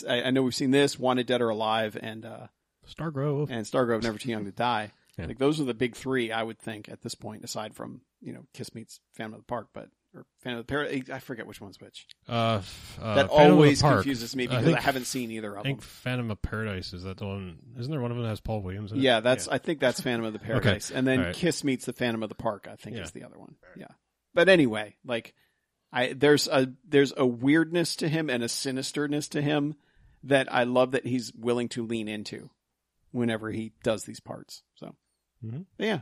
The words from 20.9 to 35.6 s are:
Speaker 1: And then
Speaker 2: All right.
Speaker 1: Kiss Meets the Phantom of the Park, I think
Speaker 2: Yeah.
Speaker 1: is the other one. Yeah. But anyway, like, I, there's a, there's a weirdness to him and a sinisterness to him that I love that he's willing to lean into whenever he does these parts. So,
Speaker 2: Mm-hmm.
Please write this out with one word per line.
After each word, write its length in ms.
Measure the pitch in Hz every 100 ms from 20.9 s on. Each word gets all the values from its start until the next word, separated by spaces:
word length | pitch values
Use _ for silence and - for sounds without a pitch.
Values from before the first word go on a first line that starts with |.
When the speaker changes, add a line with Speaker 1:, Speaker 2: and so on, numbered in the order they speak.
Speaker 1:
And 160 | 131 131
then 120 | 131
Speaker 2:
All 60 | 87
right. 100 | 90
Speaker 1:
Kiss 280 | 170 -
Meets 220 | 143 127 -
the 80 |
Phantom 280 | - 123 113
of 80 | 107
the 60 | -
Park, 320 | 113 101 -
I 40 | 107
think 220 | 107 107
Speaker 2:
Yeah. 40 |
Speaker 1:
is 80 | 80
the 140 | -
other 160 | - -
one. 160 | - - - -
Yeah. 120 | - _ _ _ _ 170
But 140 | 175
anyway, 480 | 185 127 107 107 -
like, 300 | - 117 - _ _ _ _ _ _
I, 220 | 123 127 135
there's 320 | 143 147 -
a, 240 | 139 131 127 -
there's 240 | 139 135 -
a 80 | 127
weirdness 720 | 117 131 160 160 170 160 -
to 120 | 160
him 220 | 160 156
and 140 | 120
a 40 | 117
sinisterness 800 | - 139 127 - 147 147 147 -
to 120 | 156
him 360 | 143 151 147 - _ _ _ _ 131
that 280 | 135 -
I 120 | 123 123
love 260 | 127 127
that 160 | 131 120
he's 260 | 127 110
willing 360 | - 120 120 117
to 140 | 123 113
lean 200 | 117 107
into 440 | 107 101 113 - _ _ _ _ _ _
whenever 400 | 127 117 110 110
he 240 | 107 110 -
does 220 | 117 107
these 160 | - 110
parts. 420 | - 110 - - _ -
So, 180 | - - _ _ _ _ 110
Speaker 2:
Mm-hmm. 160 | 131